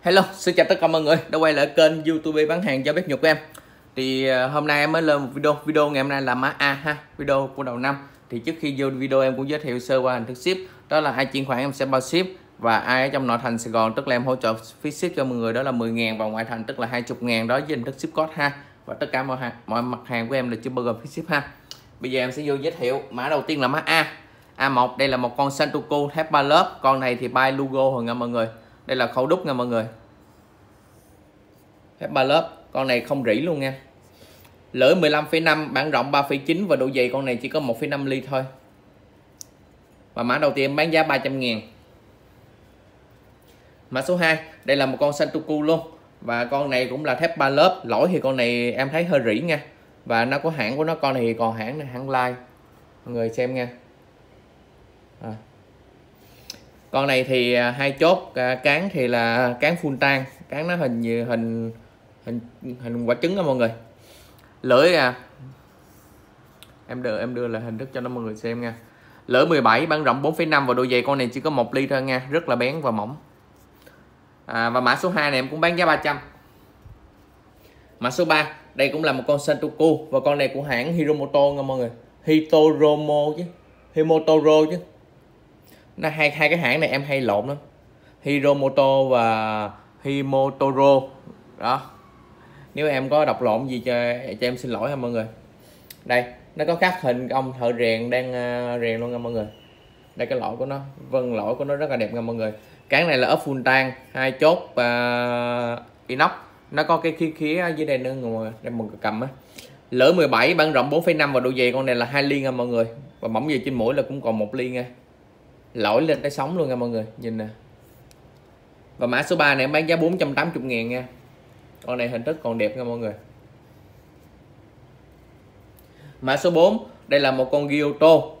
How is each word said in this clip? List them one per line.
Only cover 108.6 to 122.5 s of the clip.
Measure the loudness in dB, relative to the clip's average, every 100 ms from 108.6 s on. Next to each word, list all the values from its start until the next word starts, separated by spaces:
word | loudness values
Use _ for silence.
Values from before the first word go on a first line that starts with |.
Đây | -8
mọi | -6 -8
người | -6
cầm | -6 -4
á. | -6 -10 -20 -20 -20 -20 _
Lưỡi | 4 6
mười | 6 4
bảy, | 4 4
bản | 4 4
rộng | 2 2
bốn | 2
phẩy | 2
năm | 2 2
và | 2
độ | 0
dày | 2 2
con | 2 0
này |
là | 0 0
hai | 0
ly | 0 0
nha | 0
mọi | -2 -2
người. | 0 -2 -4 -20 -10
Và | -4
mỏng | -4 -2
về | -2
trên | -2
mũi | 0 0
là | 0
cũng | -2 -4
còn | -2 -2
một | -2
ly | -4 -4
nha. | -6 -8 -14 -20 -20 _ _ -20 -20 -14
Lỗi | -2 2 2
lên | 2 0
tới | -2
sống | -4 -4 -2
luôn | -2
nha | -2
mọi | -2
người, | -4 -6 -10
nhìn | -8 -8
nè. | -10 -12 -20 -20 -20 -20 -20 -20 -20 -20 -20 -20 _ -20 -20 -6
Và | -2
mã | 0
số | 0 2
ba | 2
này | 2
em | 2
bán | 0 0
giá | 2
bốn | 2 0
trăm | -2
tám | -2 -2
mươi | -4
ngàn | -4 -4 -4
nha. | -6 -8 -18 -20 -20 -20 -20 -20 -18 -8
Con | -4
này | -4
hình | -4
thức | -4 -4
còn | -4